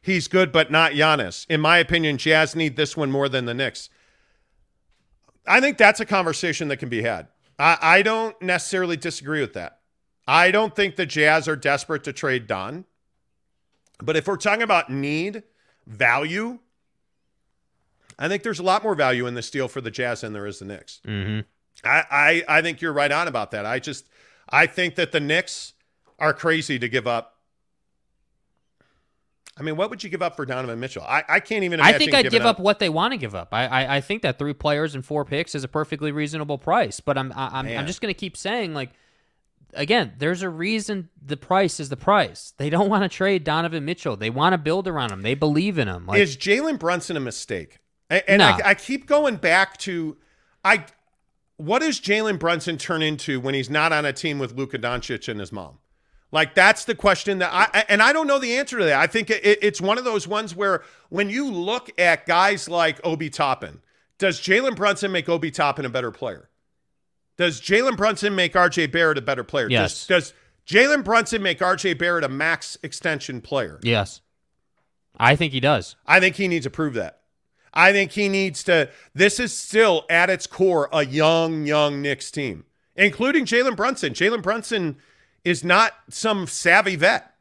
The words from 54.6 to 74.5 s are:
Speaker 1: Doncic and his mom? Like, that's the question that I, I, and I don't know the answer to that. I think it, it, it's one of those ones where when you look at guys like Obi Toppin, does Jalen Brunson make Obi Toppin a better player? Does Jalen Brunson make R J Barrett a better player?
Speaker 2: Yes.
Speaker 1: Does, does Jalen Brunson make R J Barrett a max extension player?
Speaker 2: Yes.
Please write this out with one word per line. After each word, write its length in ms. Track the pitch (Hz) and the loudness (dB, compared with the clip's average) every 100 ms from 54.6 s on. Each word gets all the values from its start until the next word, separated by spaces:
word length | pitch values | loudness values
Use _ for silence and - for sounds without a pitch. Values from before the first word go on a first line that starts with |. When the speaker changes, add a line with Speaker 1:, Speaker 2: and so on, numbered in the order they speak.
| 135 131 | -8 -6
Speaker 1:
Doncic 500 | 120 123 - 117 - | -6 -6 -6 -8 -6
and 120 | 107 | -8
his 120 | 95 | -8
mom? 280 | 101 80 67 _ _ _ _ _ | -12 -14 -20 _ _ _ _ _
Like, 260 | 156 156 - | -14 -4 2
that's 280 | 190 220 | 4 2
the 100 | - | -4
question 440 | 220 202 185 - 190 | 0 0 0 -2 -2
that 160 | 180 | -2
I, 160 | 180 214 | 2 2
I, 120 | 202 214 | 2 2
and 140 | 202 | 4
I 80 | 226 | 4
don't 160 | 311 302 | 4 0
know 100 | 277 | 0
the 200 | 254 247 | 0 -4
answer 200 | 285 240 | -4 0
to 40 | |
that. 160 | 165 139 | 2 4
I 80 | 165 | 2
think 220 | 226 220 | 0 -2
it, 160 | 214 202 | 0 2
it, 140 | 208 | 4
it's 180 | 208 202 | 2 0
one 180 | 190 233 | -2 0
of 60 | |
those 240 | 247 214 165 | 0 -4 -2
ones 260 | 208 220 | -4 -4
where 300 | 170 202 180 - _ _ | -4 0 0 -4 _ _
when 220 | 185 202 | -4 -2
you 200 | 233 277 | -2 -4
look 400 | 185 180 240 - - | -4 -4 -4 -6 2
at 280 | 175 156 - | 4 2 2
guys 420 | 170 196 202 - | 4 4 0 -2
like 320 | 170 160 - 170 | 0 0 0 -4
Obi 240 | 160 156 | -4 -6
Toppin, 500 | - 143 127 78 76 _ _ _ _ | -2 -2 -2 -6 -16 _ _ _ _
does 240 | 190 165 | -2 0
Jalen 340 | - 202 262 202 | 2 2 2 0
Brunson 340 | 202 196 196 | 0 0 -2
make 160 | 180 175 | -2 0
Obi 220 | 170 156 | -2 -2
Toppin 340 | 135 143 139 131 | 0 0 0 -4
a 40 | |
better 220 | 127 120 | -4 -6
player? 380 | - 123 85 _ _ _ _ _ _ _ _ _ - | -8 -10 -10 _ _ _ _ _ _ _ _ _ -2
Does 240 | 175 131 | -2 -2
Jalen 340 | - 202 262 - | 0 2 2 2
Brunson 400 | 214 208 208 190 | 0 0 -2 0
make 220 | 175 185 | 0 2
R 100 | 175 | 2
J 200 | 175 151 | 2 -2
Barrett 300 | 165 165 147 | 2 2 0
a 40 | |
better 240 | 117 131 113 | -2 -4 -4
player? 240 | 147 117 | -4 2
Speaker 2:
Yes. 360 | 120 95 - - | 2 2 -4 0
Speaker 1:
Does, 280 | 180 - _ _ _ - | 0 0 _ _ _ 0
does 120 | 196 | 4
Jalen 280 | 269 294 190 | 4 4 2
Brunson 360 | 226 220 226 | 0 2 -2
make 200 | 196 160 | -2 0
R 160 | 180 190 | 0 0
J 160 | 196 | -2
Barrett 320 | 147 175 175 139 | 0 0 0 -2
a 40 | |
max 480 | 135 156 160 - - | -2 -2 -2 -6 -14
extension 560 | 156 - 170 151 - 127 | -12 -6 -4 -4 -6 -12
player? 400 | - 139 98 76 | -4 -4 -4 -4
Speaker 2:
Yes. 380 | 117 113 95 - _ _ _ | 0 0 0 -10 _ _ _